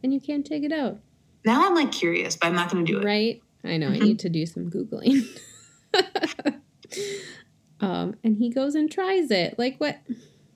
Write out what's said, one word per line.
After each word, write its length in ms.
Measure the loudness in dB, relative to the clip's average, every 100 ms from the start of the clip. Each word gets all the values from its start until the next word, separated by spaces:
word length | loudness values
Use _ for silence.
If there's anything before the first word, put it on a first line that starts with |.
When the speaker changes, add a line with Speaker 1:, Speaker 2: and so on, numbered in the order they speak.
Speaker 1:
and 100 | -2
you 80 | -2
can't 240 | -2 -4 -4
take 180 | -4
it 80 | -2
out." 280 | -2 -4 -6 _ _ _ _ 2
Speaker 2:
Now 220 | 4 6
I'm, 80 | 4
like, 160 | 2
curious, 440 | 0 0 0 -2 -2
but 100 | 0
I'm 80 | 0
not 160 | 0
gonna 140 | 0 0
do 140 | 0
it. 40 | 0
Speaker 1:
Right? 360 | 2 0 -4 _ _ -4
I 100 | -2
know. 100 | 0
Speaker 2:
Mm-hmm. 120 | 4
Speaker 1:
I 40 | 4
need 140 | 2
to 100 | 0
do 160 | -2 -2
some 240 | -6 -6
Googling. 560 | -6 -6 -2 2 2 2 -8 -20 -20 -20 _ _
<laughs> 680 | 0 0 -2 -4 -2 -4 -4 _ _ -14 -8 -6 -8 -12 -20 -20 _ _ -6
Um, 300 | -2 -2 -4 -2
and 140 | 0 2
he 140 | 2
goes 240 | 0 0 0
and 160 | 0
tries 400 | 0 0 2 2
it. 260 | 2 0 0
Like, 200 | -2 -2
what? 180 | -4 -4 -10 -12 -14 _ _